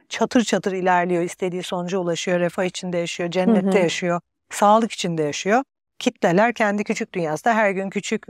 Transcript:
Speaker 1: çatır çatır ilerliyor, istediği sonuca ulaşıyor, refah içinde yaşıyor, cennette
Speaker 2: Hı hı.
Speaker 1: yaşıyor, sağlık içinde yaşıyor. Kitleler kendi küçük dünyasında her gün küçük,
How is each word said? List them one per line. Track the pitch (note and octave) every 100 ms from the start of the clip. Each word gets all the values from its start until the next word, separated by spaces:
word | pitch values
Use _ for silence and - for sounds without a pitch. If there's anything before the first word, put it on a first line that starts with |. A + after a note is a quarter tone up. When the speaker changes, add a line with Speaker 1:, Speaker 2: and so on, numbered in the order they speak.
| _
Speaker 1:
çatır | - A3+ B3+
çatır | G#3+ G3 G3+
ilerliyor, | F#3 F#3 F3+ F3+ F3
istediği | F3 - F#3 F3+
sonuca | F3 F#3 F3 F#3+
ulaşıyor, | F3 E3 - F3+
refah | F3 -
içinde | F#3 - F3+ F3
yaşıyor, | E3+ - F3
cennette | F3 F#3 G#3+ F#3+
Speaker 2:
Hı | F#3+
hı. |
Speaker 1:
yaşıyor, | E3+ - F3+ F3 - _ _
sağlık | - G3+ A3 A3+
içinde | - F3+ E3
yaşıyor. | D3+ C#3+ F#3 A3+ C#4 _ _ -
Kitleler | B3+ - F#3+ E3+ A#3
kendi | A3+ G#3+ G3+
küçük | G#3+ A3 A3
dünyasında | F#3 D#3+ D#3 A#3+ A3
her | G#3
gün | G3 G3
küçük, | G3+ - G#3+ -